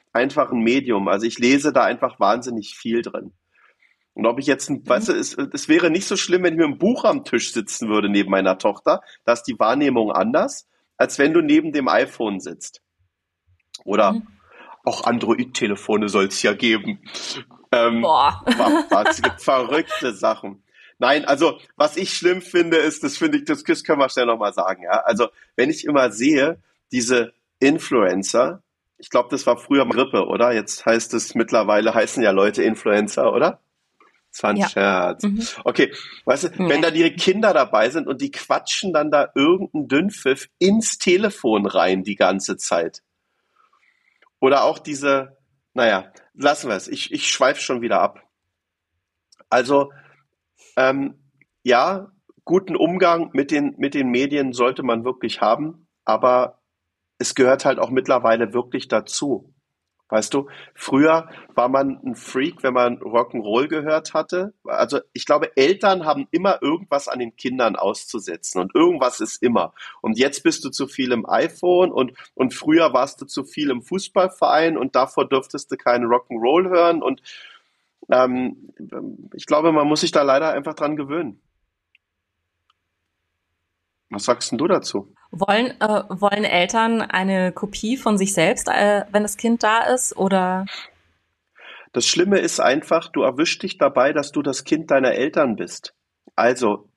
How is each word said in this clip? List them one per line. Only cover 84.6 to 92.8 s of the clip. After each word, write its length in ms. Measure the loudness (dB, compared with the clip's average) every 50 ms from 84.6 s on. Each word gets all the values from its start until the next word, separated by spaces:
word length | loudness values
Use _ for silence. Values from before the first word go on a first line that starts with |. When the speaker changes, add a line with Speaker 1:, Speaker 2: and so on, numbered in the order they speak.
| 0
Speaker 1:
dazu? 460 | 0 0 0 0 -4 -6 -8 -8 -10 _ _ _ _
Speaker 2:
Wollen, 500 | -8 -4 0 0 2 2 0 -2 -2 -2
äh, 240 | -2 0 0 -2 -2 -6
wollen 340 | -4 -2 0 0 0 0 0
Eltern 600 | 0 2 0 0 0 0 0 0 2 0 0 -2
eine 480 | -2 -2 -2 0 0 0 0 0 0
Kopie 460 | -2 -4 -8 -8 -8 -6 -4 -4 -4
von 200 | -2 0 0 2
sich 160 | 2 0 0 0
selbst, 340 | 2 2 2 0 0 -2
äh, 380 | -2 0 2 2 2 2 0 0 0
wenn 100 | 0 0
das 160 | 0 -2 -4
Kind 240 | -2 -2 0 0 2
da 220 | 2 2 2 2 2
ist, 340 | 0 0 0 -2 -4 -4
oder? 480 | -2 0 0 2 0 0 0 -2 -4 -6 -8 -12 -14 -18 -20 _ _ _ _ _ _ _ _ _ _ _ _ _ _ -20 -20 -20 -20 -18 _ -4
Speaker 1:
Das 140 | -2 -2
Schlimme 320 | 0 2 2 2 2 2 2
ist 200 | 0 0 0 0
einfach, 500 | 2 2 2 0